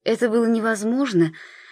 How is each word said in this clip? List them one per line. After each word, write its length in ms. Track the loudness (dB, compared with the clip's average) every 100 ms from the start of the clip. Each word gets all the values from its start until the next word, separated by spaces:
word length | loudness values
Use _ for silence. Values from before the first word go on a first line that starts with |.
это 260 | -4 -2 0
было 160 | 2 2
невозможно, 880 | 0 0 -2 -2 -2 0 2 0 -2 -18 -20 -20